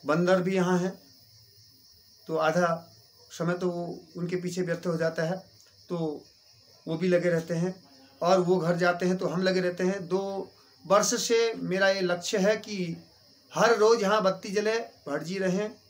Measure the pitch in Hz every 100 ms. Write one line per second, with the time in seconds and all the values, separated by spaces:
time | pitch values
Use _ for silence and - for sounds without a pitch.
0 | 135 160 175 185 175 190 180 180 185 -
1 | - - - - - - - - - -
2 | - - - 160 156 170 175 165 - -
3 | - - - - 165 180 185 175 170 -
4 | - 175 170 180 180 175 170 165 180 160
5 | 160 165 160 185 - - - - - 175
6 | 160 147 - _ - - _ - - 160
7 | 180 175 175 165 165 165 180 185 - -
8 | - - 170 190 175 185 160 170 175 175
9 | 180 185 175 175 185 185 180 175 185 196
10 | 175 190 196 196 185 _ _ _ 156 202
11 | - 233 - 226 233 196 170 185 196 196
12 | 180 175 - 208 190 214 220 202 170 165
13 | - _ _ _ _ 156 220 226 214 233
14 | 196 214 190 185 220 196 208 226 233 -
15 | - 143 156 190 185 185 214 254